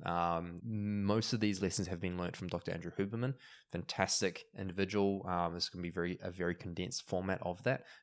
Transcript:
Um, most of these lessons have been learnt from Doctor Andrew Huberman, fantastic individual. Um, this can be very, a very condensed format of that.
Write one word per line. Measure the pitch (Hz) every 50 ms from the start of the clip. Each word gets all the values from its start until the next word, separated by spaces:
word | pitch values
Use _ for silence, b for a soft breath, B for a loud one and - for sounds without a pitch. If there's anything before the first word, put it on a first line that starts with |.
| -
Um, | 87 85 87 85 87 85 85 87 87 87 87 113
most | 117 110 104 104 104 104 104 98 98 104 113 113 - 127
of | 110
these | 110 104 98 92
lessons | 101 90 - - 92 87
have | 92 85
been | 95 87 90 90
learnt | 90 87 -
from | - 95 87
Doctor | 90 85 - -
Andrew | 87 85 85 85 - -
Huberman, | 101 98 117 117 123 131 135 B B B B B B B
fantastic | - - - - - - 95 - - - 104 90 85 - - _ - 98
individual. | 95 95 85 98 98 92 107 104 98 98 98 98 95
Um, | 92 90 87 87 85 85
this | 87 - -
can | - 90
be | 87 85
very, | 85 90 87 87 90 -
a | 98 95
very | 90 92 87 87 87
condensed | - - 92 85 92 90 113 - - - -
format | 95 90 92 98 95 -
of | - 90 87 - -
that. | 123 135 - B B B B